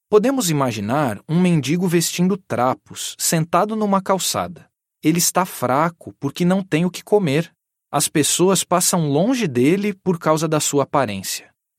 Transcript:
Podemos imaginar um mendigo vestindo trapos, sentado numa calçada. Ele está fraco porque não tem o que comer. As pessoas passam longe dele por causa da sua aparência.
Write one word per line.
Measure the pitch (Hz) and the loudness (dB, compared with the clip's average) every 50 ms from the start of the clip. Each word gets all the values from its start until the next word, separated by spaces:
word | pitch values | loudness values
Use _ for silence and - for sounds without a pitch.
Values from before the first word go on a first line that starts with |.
| _ - | _ 2
Podemos | 208 214 202 254 277 262 214 175 | 2 2 4 2 0 0 0 0
imaginar | 156 143 135 127 107 113 101 104 123 151 151 123 104 95 - - | 0 0 0 0 -2 -4 -4 -2 0 0 0 -2 -4 -6 -6 -4
um | 151 175 | 0 2
mendigo | 185 180 170 156 123 131 165 175 190 180 | 2 2 2 2 0 0 -2 0 0 0
vestindo | 165 175 165 - - - 175 185 202 202 | 0 0 0 -2 -2 0 0 0 0 -2
trapos, | - - 120 113 123 131 - - _ - - - - - - - | -4 -6 -2 0 0 0 0 -2 _ -20 -16 -12 -12 -12 -10 -6
sentado | - - - 165 160 165 - 175 202 214 220 | -4 -2 0 0 -2 0 0 0 0 0 -2
numa | 220 214 202 196 190 | -2 0 0 0 0
calçada. | 190 - 196 185 - - - 101 90 87 90 - - _ _ _ _ _ _ _ - | 0 0 -2 -2 0 -4 -4 -4 -4 -6 -8 -14 -20 _ _ _ _ _ _ _ 0
Ele | 156 160 170 | 0 0 2
está | 170 - - 180 185 | 0 0 0 0 -2
fraco | 180 - - 123 120 127 143 160 170 170 _ - - - - | -2 -4 -4 -2 0 2 2 0 0 -2 _ -18 -20 -16 -8
porque | - - - - 175 | -8 -6 -2 0 0
não | 175 185 196 190 | 2 2 0 -2
tem | - - 156 175 | -2 0 0 0
o | 180 | 0
que | 170 - - | -4 -6 -4
comer. | - 214 208 196 143 131 156 170 - _ _ _ _ _ _ _ - | 2 2 2 2 2 0 0 -2 -4 _ _ _ _ _ _ _ -4
As | - 143 - - | -4 -2 -2 0
pessoas | - 156 143 - - - 175 190 190 180 - | 0 0 2 2 2 2 2 2 2 2 0
passam | - 180 180 180 - - 180 160 147 | 0 0 0 0 0 0 0 0 2
longe | 139 147 185 233 277 240 226 160 | 2 2 2 0 0 0 -2 -2
dele | 123 120 123 143 180 202 202 208 196 | 2 2 4 4 2 2 0 -4 -4
por | - - 180 185 165 | -4 -2 -2 -2 0
causa | - 160 156 156 165 160 | 2 0 0 2 0 0
da | 156 151 | 0 0
sua | - - - 143 135 | 0 0 0 0 0
aparência. | - - 147 131 110 101 95 92 - - - - - _ _ _ _ _ | 2 2 0 0 0 -2 -8 -8 -8 -10 -10 -12 -16 _ _ _ _ _